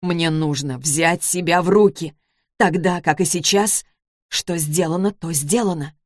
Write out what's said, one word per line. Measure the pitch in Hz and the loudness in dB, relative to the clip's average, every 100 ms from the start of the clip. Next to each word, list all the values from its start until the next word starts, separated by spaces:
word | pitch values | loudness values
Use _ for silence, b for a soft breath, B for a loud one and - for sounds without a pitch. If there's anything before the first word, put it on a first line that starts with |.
Мне | 180 170 165 | -2 -2 0
нужно | 156 156 139 143 127 | 0 0 -2 -4 -6
взять | 139 143 165 175 | -4 0 2 0
себя | - 180 170 170 | -2 -2 0 2
в | 175 | 4
руки. | 196 208 - 160 - _ _ _ _ | 6 4 2 -12 -12 _ _ _ _
Тогда, | 190 170 170 175 | 2 2 0 -2
как | - 151 | 0 0
и | |
сейчас, | 185 175 151 202 208 - - _ _ _ _ | 0 0 0 2 2 0 -4 _ _ _ _
что | - - 170 | -8 -6 -4
сделано, | 151 151 170 175 196 | -2 0 0 0 -2
то | 202 165 | -2 -4
сделано. | 160 147 220 214 170 143 - | -4 0 0 0 -2 -8 -14